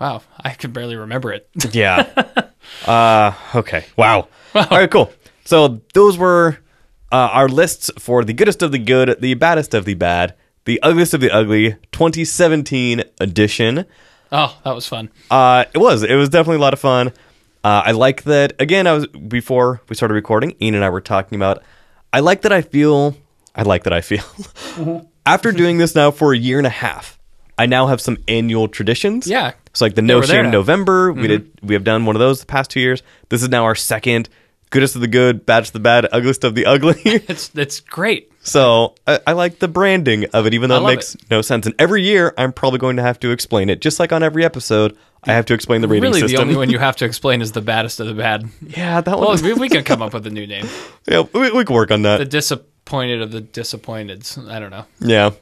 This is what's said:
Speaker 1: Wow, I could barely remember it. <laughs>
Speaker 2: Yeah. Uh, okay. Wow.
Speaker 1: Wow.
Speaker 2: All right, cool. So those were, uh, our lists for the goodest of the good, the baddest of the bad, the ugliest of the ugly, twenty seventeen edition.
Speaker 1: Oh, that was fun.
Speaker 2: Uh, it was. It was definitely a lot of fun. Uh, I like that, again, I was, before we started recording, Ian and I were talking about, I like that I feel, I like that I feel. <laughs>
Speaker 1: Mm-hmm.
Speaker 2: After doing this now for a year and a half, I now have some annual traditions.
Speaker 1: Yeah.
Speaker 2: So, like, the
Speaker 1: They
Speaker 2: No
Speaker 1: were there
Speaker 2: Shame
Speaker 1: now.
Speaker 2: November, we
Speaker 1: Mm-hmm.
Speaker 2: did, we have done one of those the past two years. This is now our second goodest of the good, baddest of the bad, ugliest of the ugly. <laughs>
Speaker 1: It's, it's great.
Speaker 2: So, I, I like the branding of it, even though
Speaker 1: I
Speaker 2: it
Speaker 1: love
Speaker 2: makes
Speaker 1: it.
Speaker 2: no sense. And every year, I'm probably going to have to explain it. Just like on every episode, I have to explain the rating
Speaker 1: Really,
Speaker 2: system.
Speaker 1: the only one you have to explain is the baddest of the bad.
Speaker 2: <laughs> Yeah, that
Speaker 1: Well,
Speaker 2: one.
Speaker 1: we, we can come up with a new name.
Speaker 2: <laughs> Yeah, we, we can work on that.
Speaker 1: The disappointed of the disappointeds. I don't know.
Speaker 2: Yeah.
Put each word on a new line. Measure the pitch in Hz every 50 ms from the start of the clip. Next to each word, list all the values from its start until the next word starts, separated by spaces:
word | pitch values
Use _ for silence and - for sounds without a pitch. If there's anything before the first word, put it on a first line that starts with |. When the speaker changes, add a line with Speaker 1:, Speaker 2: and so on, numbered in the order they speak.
Speaker 1:
Wow, | 135 143 123 110 - _ _ -
I | - 135
could | 127 - - 135 117
barely | 123 120 120 117
remember | 113 107 107 117 131 127 117 98
it. | 104 - _ _ 170
<laughs> | - 117 104
Speaker 2:
Yeah. | 117 104 98 92 - - - - - - - - - - - _ _ _ - - - -
Uh, | - 117 117 117 113 110 110 107 104 98 - - - -
okay. | 120 110 - - 82 - - _
Wow. | - 113 107 113 98 87 - _ _ _ - -
Speaker 1:
Wow. | 214 196 -
Speaker 2:
All | 185 180
right, | 196 -
cool. | - 208 123 - - _ _ _ _ _ _
So | - 165 165 151 139 120 110 - _ _
those | 180 202 208 190 170
were, | 180 185 180 175 170 165 147 - _ _ _ _ _ _ _ _ _ -
uh, | 117 127 123 110 98
our | 127 139 135
lists | 131 143 175 185 - - - - - -
for | - - 123 123 117
the | 107 113
goodest | 120 214 214 180 - 180
of | 160 139
the | 135
good, | 113 104 127 127 131 127 120 -
the | 120 127 131
baddest | 120 151 - 170 156 147 - -
of | 110 95
the | 101 98
bad, | 85 87 87 87 87 90 87 - _ _ _ _ _ _
the | 113 120 113 -
ugliest | 151 170 170 175 165 -
of | 151
the | 131 110
ugly, | 87 107 110 104 107 107 107 110 107 - _ _ -
twenty | - 165 165 160 165 165
seventeen | - - - 180 170 156 156 139 - 143 131 123 123 120 117 110 - _ _
edition. | - 98 85 107 104 104 - - 117 113 123 156 190 - _ _ _ _ _ _ _ _
Speaker 1:
Oh, | - 143 156 135 - _ _
that | 139 131
was | 120 120
fun. | - - 117 113 107 - _ _ _
Speaker 2:
Uh, | 123 131 131 127 127 127 123 - -
it | 156
was. | 202 247 165 110 107
It | 104 127
was | 139 143 139
definitely | 143 170 156 160 165
a | 151
lot | 143 139 135
of | -
fun. | - 135 127 123 123 127 - - _ _ _ _ _ _ _ _ _
Uh, | 104 104 104 85
I | 104 113
like | 110 127 131 127 - -
that, | 143 151 143 143 139 - -
again, | 131 147 180 196 185
I | 180 160
was, | 151 147
before | - - - 71 107 113 120 117 - 131 127 123 123 127 113 - _
we | 113
started | - 127 110 107
recording, | 107 107 - 113 110 123 165 - -
Ian | - 113 107
and | 101 101
I | 95
were | 90 92
talking | - - 107 95 98 - 113
about, | 104 98 95 98 - - _ _ _ _ _ _ _ _ _ -
I | 131
like | 143 175 202 196 -
that | 214 208
I | 185 156
feel, | - - 143 147 151 151 143 143 147 143 - _ _ _ _ _ _ _
I | - 107
like | 101 95 87 -
that | - 87
I | 85 -
feel. | - 101 104 - -
<laughs> | - - 202 - - - - - - 170
Speaker 1:
Mm-hmm. | 160 156 170 170 170 _ _ _ _
Speaker 2:
After | - - - - 233
doing | 196 170 175 175 170 170
this | 170 160 -
now | 160 147 147 143
for | - 156 147 135
a | 120
year | 117 127 127 143
and | 143
a | 127
half, | 110 - - 107 78 - - - - _ - _ - _ _ - _ -
I | 117
now | 120 127 127 131 131
have | 135 120
some | - - 117 - - -
annual | 110 117 113 117 113 113 110 107
traditions. | - - 107 98 117 - - 202 214 240 -
Speaker 1:
Yeah. | 170 202 262 - 123 - - _ _ _
Speaker 2:
So, | - 123
like, | 110 95
the | 113 110
Speaker 1:
They |
Speaker 2:
No | 117 123 123
Speaker 1:
were | 123
there | 135 175
Speaker 2:
Shame | 202 -
Speaker 1:
now. | 120 113
Speaker 2:
November, | 101 95 107 160 196 196 185 190 185 185 185 165
we | 131 120
Speaker 1:
Mm-hmm. | 110
Speaker 2:
did, | 104 104 104 - _ _ -
we | 101 104
have | 101 98
done | 113 110 110 117
one | 110 107
of | 110
those | 120 131 135 127
the | -
past | - 156 139 135 -
two | - 131
years. | 127 127 127 127 - _ _ _ _ _
This | - 120 123
is | 127
now | 127 120 113
our | 113 110
second | - - - 117 107 - 123 120 117 117 - _ _ _ _ _ _ _ _
goodest | - 139 131 135 -
of | 127
the | 120 117
good, | 107 127 127 123 120 101 -
baddest | - 113 113 113 -
of | -
the | 113
bad, | 107 117 117 120 120 - -
ugliest | 120 120 131 135 - -
of | 123 107
the | 120 -
ugly. | 98 135 143 135 160 165 - -
<laughs> |
Speaker 1:
It's, | 214 214 214 - - 180 - - - -
it's | 151 143 139 - -
great. | - - - 165 180 220 208 - - _ _ _ _
Speaker 2:
So, | - - 147 131 120 117 113 117 - - _ _
I, | - 147 - -
I | - 165
like | 175 175 180 170 _
the | - 175
branding | 160 180 196 196 190 185 165 135 113 107 104 - -
of | - 104
it, | 110 110
even | 117 123 127
though | 127
Speaker 1:
I | 127
Speaker 2:
it | 175
Speaker 1:
love | 208 -
Speaker 2:
makes | - - - -
Speaker 1:
it. | - _ _
Speaker 2:
no | 117 110 110
sense. | - 131 117 107
And | 110 - -
every | 151 170 202 208 185
year, | 196 208 190 175 165 - -
I'm | 127 131 127
probably | - - 135 127 127
going | 131 131 127
to | 123 120
have | 123 123 -
to | - 123 120
explain | 117 - - - 107 95 101
it. | 92 82
Just | - 160 147 -
like | 175 160 165
on | 160 160
every | 156 151 156 165
episode, | 165 - 135 120 - 113 107 107 107 104 _ _ _ _ _ -
I | - 110
have | 117 113
to | - 123
explain | 113 - - 120 113
the | 113 104
rating | 110 104 -
Speaker 1:
Really, | 262 233 175
Speaker 2:
system. | 127 - 127
Speaker 1:
the | 135 127
only | 127 -
one | 135 131 127
you | 123 117
have | 135 135 127
to | - 135
explain | 113 113 - - 139 127 120 117
is | 107 104
the | 113
baddest | 104 113 110 113 110 113 - -
of | 113
the | 110 110
bad. | 107 117 113 107 104 110 113 -
Speaker 2:
<laughs> | - 156
Yeah, | 151 - 170 175 175 170 170
that | 170 175 190 190
Speaker 1:
Well, | - 208
Speaker 2:
one. | 208 170 156
Speaker 1:
we, | 185 226
we | 233 254 262
can | - 160 135
come | - 143 113
up | 113 107 110
with | 113 104 110
a |
new | 107 104 104
name. | 101 101 98 104 240 - - -
Speaker 2:
<laughs> | - - _ _ -
Yeah, | - 165 165 - -
we, | 233 262 254
we | 226 254 240
can | - 131
work | 117 110 -
on | 110 107 107
that. | 104 104 101
Speaker 1:
The | 139
disappointed | 135 131 151 147 - 151 120 - _ _ _ _ - - 135 127 123 120 113 113
of | 107 110
the | 113 107
disappointeds. | 107 _ 120 113 - - 110 - - 113 110 107 101 95 95 113 - - - 123 107
I | 110 113
don't | 107 98
know. | 95 101 110 - _ _
Speaker 2:
Yeah. | - 120 113 107 104 104 101 -